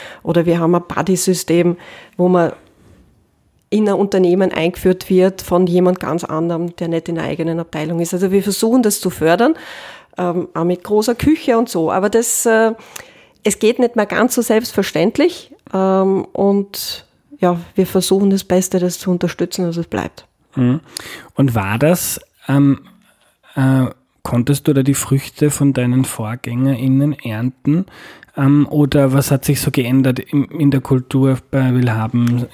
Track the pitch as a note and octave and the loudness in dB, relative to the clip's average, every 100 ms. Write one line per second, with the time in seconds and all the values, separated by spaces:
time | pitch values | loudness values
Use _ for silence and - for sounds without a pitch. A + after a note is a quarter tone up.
0 | - - - E3+ E3+ E3+ E3 F3 F3 - | -18 -10 -2 0 2 2 2 0 -2 -4
1 | E3+ F3+ - F3 - E3+ F3 E3+ - - | -2 0 0 -2 0 2 2 -2 -8 -20
2 | - - F3+ F3 E3 - _ _ _ _ | -12 -2 2 2 0 -4 _ _ _ _
3 | _ _ _ _ _ _ _ G#3 G#3 F#3 | _ _ _ _ _ _ _ 0 0 0
4 | G3 F#3+ F3+ F3+ F#3+ - E3+ F3 F#3+ F#3 | 0 2 2 2 0 0 -4 0 0 0
5 | - F#3 F#3 F#3+ - F3+ F#3 F3+ F3+ F3+ | 0 2 2 0 -2 0 2 2 2 0
6 | - E3 - D#3 E3+ E3 E3+ F3 E3+ E3 | -2 -6 -4 -4 -2 -4 -6 -6 -4 -4
7 | E3 E3 D#3 D3+ E3 E3 E3 D#3 D#3 E3+ | -4 -6 -4 -4 -4 -4 -6 -6 -4 -4
8 | E3+ F3+ F#3+ G3 G3 F#3+ A3+ B3+ A3 - | -2 -2 0 0 0 -2 0 2 2 0
9 | F3+ - D#3 F3 B3+ D#4+ - - - - | -4 0 2 4 2 0 -8 -18 -20 -20
10 | _ - F3+ F3 - - E3+ F3+ - G#3 | _ -6 -4 -4 -4 -2 -2 -2 -2 0
11 | A3 A#3 D4 D#4+ - A3+ A#3 F3 D#3+ F#3 | 0 0 0 0 2 0 0 -2 0 0
12 | G3+ A3 A#3+ - A#3 A3 A3+ A3 - - | 2 0 0 -2 2 2 2 0 -10 -20
13 | - - _ _ A3 - A3 B3 A#3+ A3+ | -20 -20 _ _ -4 0 0 2 0 0
14 | G3+ F3 B3 - A3+ A3 - - F#3+ D3+ | -2 0 0 0 0 0 0 -2 -2 0
15 | F3+ - F#4 - - - - F#3+ F#3+ F#3+ | 0 2 0 -2 -14 -20 -8 -2 0 2
16 | F#3+ F#3+ - - G3 G3+ G3 - - - | 2 0 -2 -2 0 0 -2 -8 -10 -12
17 | - _ _ - F3+ F3 E3+ - F#3 F#3 | -16 _ _ -2 -2 -2 -4 -2 0 0
18 | F3+ F#3+ G3+ F#3+ - F#3 F3+ F#3 F3+ - | 0 2 2 0 0 0 0 -2 -2 -4
19 | F#3+ F3 F#3 - F3 - F3 E3+ E3 G2+ | -4 -2 -2 -4 -6 -4 -4 -4 -6 -6
20 | - - - _ _ - B2 C#3+ - - | -8 -12 -20 _ _ -2 0 0 -6 -16
21 | - - - - C#3 A2+ G2 A2+ D3 F3+ | -16 -18 -8 0 0 0 -2 0 2 2
22 | - - - _ - C#3 C#3+ C3+ - _ | -2 -8 -14 _ -2 2 4 2 -4 _
23 | _ _ _ _ _ - C3+ C3 B2 - | _ _ _ _ _ -2 2 2 0 -4
24 | _ _ - B2 B2 C#3+ - C#3 C3+ C3+ | _ _ -4 -2 0 0 0 2 2 0
25 | - C3+ - - D3+ - C#3 C3 B2 B2+ | 0 -2 -2 -2 -2 2 0 2 0 0
26 | B2+ - G#2+ A#2+ - A#2+ C3+ B2 C3 C3+ | 0 -4 -8 -8 -6 -2 0 0 2 2
27 | D3 C#3 A#2+ A2 B2 - - D#3+ - - | 2 -2 -6 -4 -6 -4 -2 0 -2 -12
28 | - - - - C3+ D3 C#3+ D3+ C#3+ C#3+ | -20 -20 -12 0 2 4 2 2 2 4
29 | C3+ C#3 - C3+ - C3+ - C3 A#2+ C3 | 4 2 2 0 0 -2 -2 -2 0 2
30 | C3+ B2+ - D3 - D#3+ C#3+ C3+ - C3 | 2 0 -2 -2 -2 0 0 2 0 -2
31 | B2 C3+ C3+ C3 - C#3 C3 B2+ B2 A2 | 0 0 2 0 -2 -2 0 2 0 0
32 | A2 A#2+ A#2+ A#2+ A#2+ | -2 0 0 0 -4